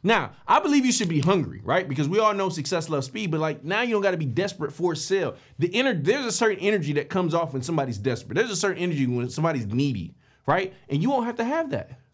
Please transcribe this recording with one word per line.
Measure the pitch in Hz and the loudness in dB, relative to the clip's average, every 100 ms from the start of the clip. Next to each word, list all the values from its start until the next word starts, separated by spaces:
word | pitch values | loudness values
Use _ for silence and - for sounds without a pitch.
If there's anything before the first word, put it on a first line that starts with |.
Now, | 185 220 139 - - | 4 2 0 -10 2
I | 262 | 2
believe | 339 285 | 6 4
you | 254 | 4
should | - 185 | 2 2
be | 160 | 2
hungry, | 147 196 107 - | 4 2 0 -6
right? | - 165 156 | 0 0 0
Because | 135 147 | -2 0
we | 196 | 4
all | 214 | 2
know | 196 190 | 2 -2
success | 165 135 180 160 | -2 -4 -4 -2
loves | 147 127 | -4 -4
speed, | 214 202 | -6 -2
but, | 156 | 0
like, | 156 151 | -2 -4
now | 147 202 | -4 -2
you | 247 | 0
don't | 214 | 2
gotta | 196 175 | 2 0
be | 143 | -2
desperate | 117 196 190 143 | 0 -2 -4 -8
for | - 175 | -2 -2
a | 156 | -2
sale. | - 190 147 - - - | 0 0 0 -4 -18 -4
The | 175 | 0
ener-, | 202 262 185 | 2 2 2
there's | 143 269 247 | 2 2 0
a | |
certain | - 226 190 | 2 2 2
energy | 196 208 147 | 2 2 2
that | 147 139 | -2 0
comes | 190 180 | -2 0
off | 170 160 | 0 -2
when | 131 | -4
somebody's | 127 165 131 104 | -2 -2 -2 -2
desperate. | 117 113 - | -2 -2 -2
There's | 143 240 | 0 0
a | 196 | 0
certain | 202 165 | -2 0
energy | 180 156 127 | -2 0 0
when | 123 123 | 0 -4
somebody's | - 165 147 104 | -2 0 0 -2
needy, | 117 143 107 80 - _ _ | 0 0 -2 -8 -14 _ _
right? | - 165 190 - - | 0 0 0 -10 -4
And | 143 | 0
you | 214 | 2
won't | 277 233 | 0 -2
have | 240 | -4
to | |
have | 233 311 311 | -2 -2 -2
that. | 117 - - _ | -6 -8 -18 _